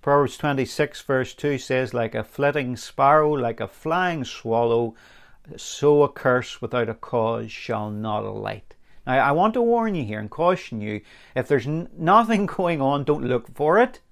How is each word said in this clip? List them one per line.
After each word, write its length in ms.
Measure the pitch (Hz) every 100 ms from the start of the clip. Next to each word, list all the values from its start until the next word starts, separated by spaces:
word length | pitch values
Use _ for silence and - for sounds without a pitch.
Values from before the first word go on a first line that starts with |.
Proverbs 380 | - 143 139 -
twenty-six 640 | 151 135 127 - 147 -
verse 320 | - 135 123
two 240 | - 147 139
says, 340 | - 131 127
"Like 220 | 123 110
a 100 | 110
flitting 520 | 107 - 139 147 131 123
sparrow, 560 | - - 139 151 151
like 280 | 151 120 113
a 80 | -
flying 560 | - 156 170 180 165
swallow, 720 | 127 - 117 113 117 117 117 - - - - - - -
so 460 | - - 143 147
a 60 | 143
curse 540 | - 135 127 123 -
without 260 | 113 127 113
a 60 |
cause 580 | 110 - 123 110 113 113
shall 380 | - - 110 107
not 340 | 104 110 107
alight." 500 | 104 104 104 104 - - _ - -
Now, 120 | 131
I 140 | 131
want 200 | 147 202
to 60 | 226
warn 320 | 233 233 220
you 100 | 185
here 160 | 113 107
and 100 | 107
caution 500 | - 170 180 - 113
you, 220 | 104 104 - - - -
if 120 | 123
there's 180 | 143 113
n-, 240 | 156 170 -
nothing 500 | 165 208 226 220 202
<laughs> 100 | -
going 240 | 180 165
on, 240 | 135 143
don't 200 | 139 147
look 300 | 127 127 -
for 240 | - 151 185
it. 220 | 254 - _